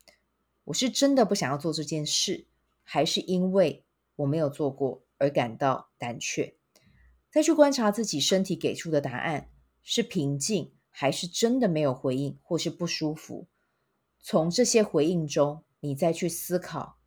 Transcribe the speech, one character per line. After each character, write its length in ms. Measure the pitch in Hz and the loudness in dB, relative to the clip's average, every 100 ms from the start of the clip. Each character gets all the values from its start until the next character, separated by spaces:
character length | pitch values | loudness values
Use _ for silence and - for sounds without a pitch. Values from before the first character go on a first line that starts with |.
| _ _ _ _ _ _ | _ _ _ _ _ _
我 100 | - | -8
是 160 | - 247 | -2 -2
真 240 | - 277 | 2 4
的 100 | 269 | 4
不 120 | 208 202 | 2 2
想 120 | 131 | -2
要 80 | 143 | -2
做 160 | 165 | -4
这 120 | 156 | -4
件 200 | 147 156 | -4 -4
事， 420 | 151 - - 175 - _ _ _ - | -2 -2 -2 -4 -10 _ _ _ -4
还 160 | 151 | 0
是 160 | 147 190 | 0 0
因 300 | - 180 185 | -2 0 2
为 340 | 190 165 - _ _ _ | 4 2 0 _ _ _
我 120 | - 143 | -4 -2
没 100 | 156 | 0
有 120 | 147 | -2
做 220 | 139 147 | -2 -4
过 320 | 139 135 - _ _ | -2 -4 -4 _ _
而 100 | 143 | 0
感 280 | 143 120 113 | 2 -2 -2
到 340 | 139 127 - _ | -2 -2 -6 _
胆 220 | 120 110 | -10 -8
怯？” 340 | - - - _ _ _ _ _ _ _ _ | -6 -4 -6 _ _ _ _ _ _ _ _
再 120 | 302 | 2
去 100 | 311 | 4
观 200 | 294 285 | 6 6
察 180 | 277 214 | 6 0
自 140 | 208 | 0
己 160 | 214 151 | -2 -2
身 240 | - 190 | 0 2
体 100 | 185 | 0
给 200 | 170 139 | -2 -2
出 160 | 104 165 | -4 -2
的 100 | 151 | -2
答 160 | - 123 | 0 -4
案， 320 | 160 147 - _ _ _ | -4 -4 -8 _ _ _
是 220 | - - | -4 -4
平 340 | 226 185 139 143 | -2 -2 -2 -2
静， 340 | - 202 - _ _ | -2 -2 -4 _ _
还 200 | - 139 | -2 -2
是 160 | - 175 | -2 -6
真 320 | - 226 262 | 0 2 2
的 100 | 220 | 2
没 120 | 156 | 2
有 120 | 147 | 0
回 240 | 127 135 131 | 0 -2 -2
应， 220 | 143 139 | -4 -8
或 140 | _ 165 | _ -4
是 140 | 170 | -4
不 160 | 165 170 | -4 -6
舒 260 | - 151 | -4 -4
服？ 360 | 156 - 117 - _ _ _ _ _ _ _ | -6 -12 -16 -16 _ _ _ _ _ _ _
从 300 | - 196 160 | -2 2 2
这 140 | 175 | 2
些 180 | 240 226 | 4 4
回 240 | 208 - 151 | 4 4 2
应 200 | 180 151 | 2 0
中， 380 | 160 147 156 - _ | 2 2 0 -14 _
你 140 | 147 | -8
再 180 | 139 170 | 0 0
去 160 | 165 175 | 0 -2
思 300 | 165 - 180 | -4 -4 -4
考 400 | - 160 - - | -4 -8 -10 -16